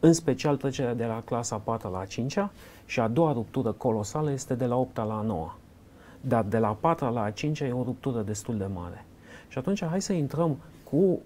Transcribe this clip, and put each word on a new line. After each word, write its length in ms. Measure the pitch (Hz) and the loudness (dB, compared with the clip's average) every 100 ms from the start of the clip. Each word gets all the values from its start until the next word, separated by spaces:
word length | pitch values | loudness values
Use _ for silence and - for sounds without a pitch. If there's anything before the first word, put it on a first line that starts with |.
În 120 | 160 | 8
special 440 | 165 - 127 151 139 | 6 4 2 2 2
trecerea 380 | 143 131 123 | 0 -2 -2
de 100 | 120 | 0
la 180 | 117 113 | -2 -2
clasa 320 | 113 123 113 110 | -2 -4 -2 -4
a 20 | |
patra 300 | 104 113 107 | -2 -4 -2
la 100 | 92 | -6
a 60 | |
cincea 460 | 95 - 123 202 202 - - - | -6 -4 -2 0 -2 -4 -20 -20
și 160 | - - | -6 0
a 80 | 113 | 2
doua 240 | 123 165 | 4 4
ruptură 400 | 123 107 - 117 | 2 -2 0 0
colosală 580 | 104 127 110 104 156 151 | 0 0 0 0 -2 -2
este 240 | 135 - | -2 -4
de 120 | 123 127 | -2 0
la 100 | 123 | 0
opta 260 | 127 - | 0 -2
la 160 | 107 107 | -2 -2
a 40 | |
noua. 340 | 110 90 78 - - - - - - - | -2 -2 -4 -10 -20 -20 -20 -20 -20 -10
Dar 240 | 131 120 | 0 2
de 140 | 101 110 | 2 2
la 100 | 110 | 2
a 40 | |
patra 360 | 107 160 165 135 | 2 2 2 0
la 140 | 120 | 0
a 80 | 104 | -2
cincea 360 | 107 151 151 139 | -2 -4 -2 -2
e 60 | |
o 100 | 123 | -2
ruptură 400 | 120 120 139 117 | -4 -4 -2 -2
destul 340 | 101 104 - 110 | -2 -4 -4 -4
de 120 | 98 | -2
mare. 300 | 95 87 90 - - - - - | -4 -8 -12 -18 -20 -20 -20 -10
Și 100 | - | -6
atunci 260 | 165 202 | -2 -2
hai 160 | 165 180 | 0 -2
să 120 | - | -2
intrăm 440 | 185 139 147 170 135 - - - | -2 0 0 0 0 -8 -20 -2
cu 280 | 143 190 170 | 4 4 2